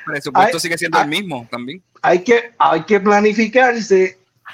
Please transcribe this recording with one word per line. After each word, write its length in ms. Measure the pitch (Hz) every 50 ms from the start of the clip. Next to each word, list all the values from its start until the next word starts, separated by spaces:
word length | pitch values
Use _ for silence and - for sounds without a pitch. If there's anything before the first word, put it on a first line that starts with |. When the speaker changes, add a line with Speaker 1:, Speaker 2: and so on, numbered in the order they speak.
| -
Speaker 1:
presupuesto 520 | 160 151 143 - 151 131 185 190 220 -
Speaker 2:
hay, 40 | 160
Speaker 1:
sigue 180 | 151 175 170 165
siendo 200 | 175 165 160 -
Speaker 2:
hay, 60 | 156
Speaker 1:
el 60 | 147
mismo 360 | 151 185 208 180 147 123 117 117
también. 320 | - 120 120 127 156 190 _ _ _ _ -
Speaker 2:
hay 180 | 170 175 180 180
que, 300 | - 233 233 233 - - -
hay 240 | 147 147 160 165 160
que 160 | - 208 202
planificarse 1160 | 190 214 208 208 208 214 208 220 220 214 220 254 262 247 233 233 202 - 196 190 185 185 - _ _ _ _ _ _ -